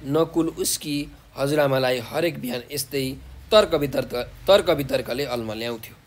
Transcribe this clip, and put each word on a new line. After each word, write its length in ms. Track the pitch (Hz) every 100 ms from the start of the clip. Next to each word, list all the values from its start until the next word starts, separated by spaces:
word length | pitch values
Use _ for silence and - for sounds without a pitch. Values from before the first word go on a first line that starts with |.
नकुल 440 | 117 147 160 165 160
उसकी 600 | 165 190 - 156 143 147 - - -
हजुरआमालाई 640 | 139 151 143 131 127 127
हरेक 420 | 110 147 170 147
बिहान 220 | 123 123 120
यस्तै 440 | 143 - 143 131 131 - - -
तर्क 220 | 214 208
वितर्क, 400 | 160 143 131 - 123 120 - -
तर्क 220 | 202 180
वितर्कले 540 | 156 139 127 113 120
अल्मल्याउँथ्यो। 720 | 139 120 113 107 117 117 110 -